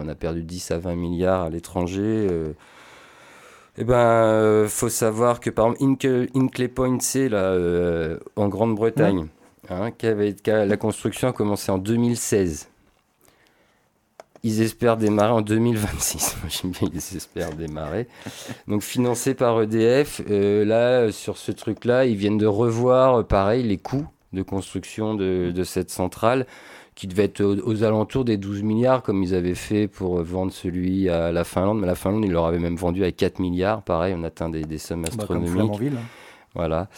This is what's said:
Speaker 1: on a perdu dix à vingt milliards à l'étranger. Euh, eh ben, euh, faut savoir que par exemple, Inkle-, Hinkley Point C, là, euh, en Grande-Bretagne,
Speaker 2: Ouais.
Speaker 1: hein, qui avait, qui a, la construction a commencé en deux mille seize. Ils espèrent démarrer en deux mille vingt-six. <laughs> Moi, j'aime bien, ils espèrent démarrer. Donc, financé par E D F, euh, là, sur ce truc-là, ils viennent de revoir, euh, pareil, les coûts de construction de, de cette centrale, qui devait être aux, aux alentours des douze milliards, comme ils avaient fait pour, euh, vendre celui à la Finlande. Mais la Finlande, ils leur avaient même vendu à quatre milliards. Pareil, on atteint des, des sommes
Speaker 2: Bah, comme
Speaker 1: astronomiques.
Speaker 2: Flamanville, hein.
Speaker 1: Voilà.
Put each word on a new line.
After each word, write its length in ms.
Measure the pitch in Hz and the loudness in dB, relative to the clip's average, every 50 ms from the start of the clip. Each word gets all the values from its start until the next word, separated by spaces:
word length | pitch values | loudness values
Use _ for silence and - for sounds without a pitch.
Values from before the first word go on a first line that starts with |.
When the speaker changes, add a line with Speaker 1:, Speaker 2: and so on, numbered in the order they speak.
Speaker 1:
on 60 | 76 | -6
a 80 | 78 73 | -8 -8
perdu 260 | - 87 80 82 85 | -6 -6 -6 -4 -6
dix 300 | 85 80 90 90 - - | -6 -8 -10 -10 -6 -6
à 80 | 85 85 | -6 -4
vingt 160 | 85 90 87 | -4 -4 -4
milliards 480 | 87 87 85 87 85 90 92 95 92 87 | -4 -4 -4 -2 0 0 2 2 0 0
à 60 | 80 | -2
l'étranger. 520 | 80 85 - - - 92 90 87 95 98 | -6 -8 -8 -6 -4 -2 -2 -2 -2 -2
Euh, 520 | 101 110 110 110 104 95 87 82 80 78 76 - - - - - - - - - - - - - - - - - - - - - - _ _ - | -2 -2 0 0 0 0 -2 -2 -4 -6 -8 -12 -16 -20 -20 -20 -20 -20 -20 -20 -20 -20 -20 -20 -20 -20 -20 -20 -20 -20 -20 -20 -20 _ _ -4
eh 40 | 113 | 0
ben, 100 | 117 127 | 4 4
euh, 720 | 120 120 117 113 113 113 110 110 110 110 107 107 107 107 | 6 6 6 6 6 6 6 6 6 6 6 6 6 4
faut 220 | 107 - - 123 117 | 2 0 -2 -2 -2
savoir 500 | - - 120 110 107 110 123 120 117 - | 0 0 0 0 2 2 2 2 2 0
que 100 | - 117 | -2 -4
par 180 | - 113 110 | 0 2 2
exemple, 160 | 117 117 - 139 | 2 2 2 2
Inkle-, 440 | 135 135 135 - 135 127 123 123 - - | 2 2 2 2 2 2 2 0 0 0
Hinkley 320 | 135 131 127 - - 123 | 0 0 0 0 -2 -4
Point 320 | 120 123 131 131 127 127 113 | -4 -2 -2 0 0 0 0
C, 300 | - - - 131 135 127 | -2 -2 0 0 0 2
là, 80 | 107 | 2
euh, 840 | 98 92 95 95 90 87 87 87 87 87 87 85 82 82 80 82 - - - - | 0 2 2 2 2 2 2 2 2 2 0 0 0 -2 -4 -6 -8 -12 -8 -4
en 140 | 107 104 101 | -2 0 0
Grande-Bretagne, 760 | 92 95 113 117 110 101 113 113 - - 107 98 98 90 80 78 - _ _ - _ _ - - | 2 2 2 2 2 2 0 0 2 4 4 4 4 2 -2 -6 -10 _ _ -20 _ _ -12 -8
Speaker 2:
Ouais. 60 | 92 | -6
Speaker 1:
hein, 160 | 90 104 117 | -4 -4 -4
qui 140 | 113 - - | -4 -2 0
avait, 280 | 113 107 104 104 104 95 | 0 2 2 2 0 -2
qui 180 | - - 110 | -2 -2 2
a, 140 | 107 110 104 | 2 4 4
la 120 | 98 104 | 4 2
construction 520 | 104 - 107 101 - - 113 - - - 127 | 2 0 0 -2 -2 -2 -4 -2 -2 -2 -2
a 20 | |
commencé 400 | 120 - 107 104 101 98 - - | 0 0 0 0 0 -2 -2 -2
en 60 | 98 | -2
deux 180 | 95 95 107 117 | 0 0 0 0
mille 220 | 117 120 120 120 | 2 2 2 0
seize. 500 | 117 - - 117 101 95 87 76 - - - _ _ _ _ _ _ _ _ _ _ _ _ _ _ _ _ _ _ _ _ _ _ _ _ _ _ _ _ _ - - _ - - - | -2 -2 0 2 2 2 2 -2 -4 -10 -16 _ _ _ _ _ _ _ _ _ _ _ _ _ _ _ _ _ _ _ _ _ _ _ _ _ _ _ _ _ -20 -20 _ -14 -6 -4
Ils 180 | 113 107 110 | -2 0 0
espèrent 360 | 113 110 - - 123 117 113 | 0 0 0 0 0 2 2
démarrer 340 | 113 110 104 104 104 104 113 | 2 2 2 4 4 4 4
en 100 | 120 113 | 2 2
deux 180 | 107 104 110 113 | 2 2 2 2
mille 180 | 117 120 117 | 2 2 2
vingt-six. 580 | 107 104 - - - - - - 78 - - - | 0 -2 -4 -4 -4 -6 -6 -4 -4 -6 -6 -6
<laughs> 40 | - | -6
Moi, 80 | 87 80 | -8 -8
j'aime 220 | - - - 92 | -6 -6 -6 -6
bien, 180 | 87 - 101 92 | -4 -4 -4 -4
ils 260 | 82 - - - 98 | -4 -6 -10 -10 -10
espèrent 360 | - - - - 90 85 82 76 | -12 -12 -10 -8 -6 -6 -6 -6
démarrer. 540 | 78 82 78 76 78 78 73 87 110 120 - - - - - - - - - - - - | -8 -8 -8 -8 -8 -8 -6 -6 -6 -6 -8 -12 -16 -16 -16 -16 -14 -14 -14 -16 -14 -8
Donc, 140 | - 104 104 | -4 -4 -4
financé 520 | - - - 123 123 123 120 120 - 135 127 | -4 -4 -2 0 0 0 0 0 -2 -2 0
par 280 | - 131 120 113 113 | 2 2 2 2 2
E 40 | 110 | 2
D 380 | 107 113 113 110 117 127 139 147 | 2 2 4 4 4 4 4 2
F, 180 | - - - - - | 0 -2 -8 -4 0
euh, 360 | 104 101 101 101 104 107 104 | 0 2 4 4 4 4 4
là, 460 | 104 110 117 120 123 127 127 117 107 | 4 4 4 4 4 4 4 2 2
sur 260 | 95 - - 107 95 | 0 -4 -8 -10 -10
ce 140 | - - - | -8 -8 -8
truc-là, 540 | 98 - - 113 101 - - 117 120 127 131 | -8 -6 -4 -6 -6 -2 0 2 2 4 4
ils 120 | 127 110 | 2 2
viennent 200 | 98 101 101 107 | 2 0 2 2
de 100 | 107 107 | 2 2
revoir, 720 | 107 98 104 120 117 113 117 123 123 127 127 131 131 127 117 | 2 2 2 2 0 2 2 2 4 4 6 6 6 4 4
euh, 40 | - | 2
pareil, 400 | - 110 98 98 101 113 131 123 | 2 2 2 2 2 2 2 2
les 140 | 110 98 | 0 -2
coûts 300 | - - - 131 139 156 - - _ _ _ - | -2 -4 -4 -4 -4 -4 -6 -12 _ _ _ -8
de 80 | 92 | -6
construction 720 | 95 - 98 98 90 - - 95 87 - - 107 110 107 110 | -6 -4 -6 -8 -6 -6 -8 -10 -10 -8 -8 -6 -4 -2 -2
de, 360 | 101 95 95 92 92 87 87 87 | 0 0 0 0 0 0 -2 -2
de 80 | 92 90 | -2 -4
cette 260 | - - 92 87 - | -2 -2 -4 -4 -4
centrale, 580 | - - 92 90 - - - 113 127 135 127 - - - - - - - - _ _ - | -4 -4 -4 -4 -2 0 0 2 2 2 -2 -4 -10 -20 -20 -20 -20 -20 -20 _ _ -14
qui 80 | - | -12
devait 160 | 95 90 101 101 | -4 0 2 2
être 160 | 92 - - | 2 2 2
aux, 160 | 101 101 101 101 - | 2 2 2 2 0
aux 180 | 110 110 101 113 | -2 0 0 2
alentours 420 | 107 110 107 107 - - 135 127 | 2 2 2 0 0 -2 -2 0
des 100 | 120 107 | 0 0
douze 260 | 101 98 101 101 101 | -2 -2 -4 -6 -4
milliards, 420 | 104 107 107 113 123 127 131 123 - | -2 0 0 2 2 2 2 2 0
comme 200 | - 101 98 95 | 0 0 0 0
ils 100 | 90 95 | 0 0
avaient 220 | 90 87 90 90 | 0 0 0 -2
fait 320 | - - - 107 104 107 | -4 -4 -2 0 0 0
pour, 320 | 98 - - 95 90 90 87 | -2 -4 -4 -4 -2 -2 -2
euh, 20 | |
vendre 300 | 82 85 90 92 95 95 | -2 -2 -2 -4 -4 -4
celui 560 | - - - 92 85 92 90 92 92 98 95 | -4 -6 -6 -6 -4 -2 -2 0 0 0 2
à 240 | 90 85 82 82 85 | 2 2 0 0 0
la 140 | 85 85 85 | 0 0 -2
Finlande. 340 | - - 92 92 101 110 110 | -2 0 0 0 0 0 0
Mais 80 | 95 | 0
la 80 | 90 90 | -2 -2
Finlande, 300 | - - 95 104 110 107 | -2 -2 -2 0 0 0
ils 60 | 95 | 0
leur 140 | 85 85 82 | 2 2 2
avaient 140 | 82 85 87 | 2 0 0
même 160 | 85 85 85 | -2 -2 -4
vendu 300 | 82 90 87 87 95 95 | -2 -2 -2 0 0 0
à 60 | 87 - | -2 0
quatre 260 | - 101 87 - - | 0 -2 -2 0 -2
milliards. 440 | 92 90 87 90 92 101 110 104 - | -4 -2 -2 -2 0 0 -2 -2 -2
Pareil, 300 | - 87 82 85 98 92 | -2 -2 0 0 -2 -2
on 60 | 85 82 | -4 -6
atteint 240 | 80 - - 82 82 | -8 -8 -6 -6 -6
des, 140 | 80 78 78 | -4 -6 -6
des 140 | 78 78 | -6 -8
sommes 260 | 76 - - 85 85 82 | -8 -8 -8 -6 -6 -6
Speaker 2:
Bah, 40 | 80 | -6
comme 80 | 123 110 | -6 -6
Speaker 1:
astronomiques. 320 | 104 95 87 85 85 85 87 | -4 -4 -2 -2 -2 -2 0
Speaker 2:
Flamanville, 400 | 95 107 107 104 101 120 147 139 | 0 0 0 0 -2 -4 -4 -4
hein. 80 | 117 117 120 - - - - - - - _ - | -6 -8 -10 -16 -20 -20 -20 -20 -20 -20 _ -6
Speaker 1:
Voilà. 340 | 87 85 80 80 82 95 - - | -4 -2 -2 -2 -2 -4 -6 -10